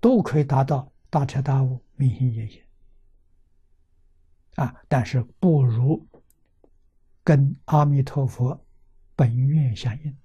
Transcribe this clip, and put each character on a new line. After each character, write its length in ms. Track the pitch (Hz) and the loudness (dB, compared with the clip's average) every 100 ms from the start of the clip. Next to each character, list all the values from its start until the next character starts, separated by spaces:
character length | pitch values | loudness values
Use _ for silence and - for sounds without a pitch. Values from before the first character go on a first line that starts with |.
都 220 | 233 247 | 4 2
可 160 | - 151 | 2 -2
以 60 | |
达 180 | 143 131 | 0 0
到 300 | 135 139 - _ _ | 0 -4 -8 _ _
大 160 | - | -4
彻 160 | 135 139 | -2 -4
大 220 | 139 135 | -2 0
悟、 200 | 131 127 _ - | 0 -4 _ -2
明 180 | 131 | -2
心 160 | - 127 | 0 -4
见 140 | 113 107 | -4 -10
性。 140 | - _ _ - _ _ _ _ _ _ _ _ _ _ _ _ _ _ _ _ - | -16 _ _ -20 _ _ _ _ _ _ _ _ _ _ _ _ _ _ _ _ -8
啊， 180 | 143 - _ | -8 -8 _
但 200 | 139 113 | -2 -2
是 160 | 131 117 _ | -4 -4 _
不 240 | 185 156 | 2 4
如 440 | 127 113 131 160 - - _ _ _ _ _ _ _ _ _ _ | 2 2 0 -2 -6 -20 _ _ _ _ _ _ _ _ _ _
跟 320 | - 147 139 - - | 2 4 2 -2 0
阿 180 | 151 | 2
弥 180 | 147 139 | 2 2
陀 240 | 135 - 135 | 0 -2 -4
佛 400 | - 123 - _ _ _ _ _ - | -2 -4 -4 _ _ _ _ _ 0
本 200 | 127 120 139 | 0 2 0
愿 260 | 156 135 | 0 0
相 220 | 104 123 113 | -2 -6 -8
应。 160 | 151 135 | -12 -14